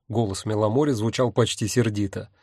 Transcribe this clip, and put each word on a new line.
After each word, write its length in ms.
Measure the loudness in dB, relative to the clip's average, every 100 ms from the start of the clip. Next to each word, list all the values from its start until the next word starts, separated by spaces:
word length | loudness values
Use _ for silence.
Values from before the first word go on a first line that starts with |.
| -4
Голос 360 | -2 -2 -2
Меломори 480 | -2 0 2 2 2
звучал 400 | 0 -2 0 0
почти 340 | 2 0 0 -2
сердито. 640 | 2 0 0 -4 -4 -12 _